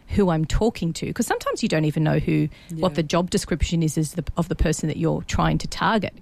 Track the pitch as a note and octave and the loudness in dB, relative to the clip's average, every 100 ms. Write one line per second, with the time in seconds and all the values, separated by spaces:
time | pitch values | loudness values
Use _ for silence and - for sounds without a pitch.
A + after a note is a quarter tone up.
0 | - - F#3+ D#3+ D#3 - A3 - E3 - | -4 2 2 2 0 2 2 0 -4 -4
1 | - - A#3 A#4+ - C5+ A3 D#3+ D#3 D3+ | -6 -4 -2 -2 -2 -2 0 2 2 2
2 | D#3 D3+ C#3+ D#3 D3+ - - D#3+ F3+ D3 | 2 2 2 2 0 -4 -12 -2 -2 0
3 | D#3 F3 F3+ G#3 - D#3+ - E3+ D#3 D3+ | 0 0 0 -2 -2 -2 0 2 0 0
4 | D#3 - D3 - E3+ G3+ E3 D#3 D#3 - | -2 -4 -4 -2 -2 0 0 2 -2 -2
5 | D#3+ D3+ - - E3 D#3+ - - F3+ A3 | 0 -2 -2 0 2 2 -2 -2 0 2
6 | F3+ - | 0 -8